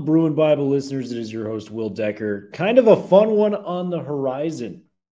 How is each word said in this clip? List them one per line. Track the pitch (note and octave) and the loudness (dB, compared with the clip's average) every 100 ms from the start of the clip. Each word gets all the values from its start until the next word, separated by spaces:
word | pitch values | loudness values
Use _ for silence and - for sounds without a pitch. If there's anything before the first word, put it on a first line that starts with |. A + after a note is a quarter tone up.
Bruin | D3 D#3+ D#3+ | 0 2 2
Bible | D3 D#3 C#3+ C#3 | 2 2 2 2
listeners? | C#3 C#3 C3+ A#2+ | 0 -2 -8 -6
It | A#2 | -8
is | A2 | -8
your | A2 G#2+ | -8 -6
host, | A2 G#2 | -8 -8
Will | A2 A2 | -8 -6
Decker. | G2 G#2+ G#2 G#2+ G2+ - | -4 -4 -4 -4 -6 -8
Kind | - F#3+ B3 | -4 2 4
of | A3 | 6
a | F3+ | 4
fun | - F#3+ A3 | 6 4 6
one | G#3 G#3+ | 4 2
on | G#3 - F3+ F3+ | 0 -6 -6 -4
the | E3 | -6
horizon, | C3 D3 C3+ C3+ D#3+ C3+ A2 - _ _ _ | -6 -4 -4 -4 -6 -6 -10 -12 _ _ _